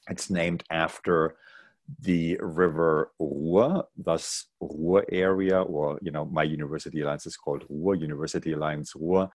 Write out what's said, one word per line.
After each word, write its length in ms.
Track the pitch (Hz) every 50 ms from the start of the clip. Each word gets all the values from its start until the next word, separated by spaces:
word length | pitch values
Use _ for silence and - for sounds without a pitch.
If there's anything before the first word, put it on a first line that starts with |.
| _ -
It's 200 | 98 90 - -
named 340 | 101 87 85 87 87 85 - _
after 640 | 82 82 82 80 - - _ - 90 82 80 80 - _ _ - - - - _ _ _ _ - - -
the 360 | - 92 90 85 82 82 87 -
river 720 | - 98 80 78 90 87 78 78 82 82 78 76 - - _ _
Ruhr, 680 | 82 73 69 71 73 80 85 95 117 143 185 196 - - _
thus 500 | - 92 - 82 80 - - - - - _ _ _
Ruhr 460 | 90 76 73 76 80 82 90 98 98 -
area, 520 | - 92 92 95 95 95 95 95 95 95
or, 380 | 92 - 87 73 73 73 73 -
you 100 | - 82
know, 140 | 73 76 78
my 180 | 78 - 78 78
university 580 | 78 78 76 76 71 76 76 - - - 78
alliance 240 | 73 73 73 73 -
is 120 | 82 80
called 260 | - _ - 71 69 - -
Ruhr, 260 | 73 73 80 95 98
University 560 | 90 78 76 73 71 78 78 - 85 - 80 78
Alliance 400 | 76 76 76 76 76 76 - -
Ruhr. 340 | - 78 82 92 95 95 95 -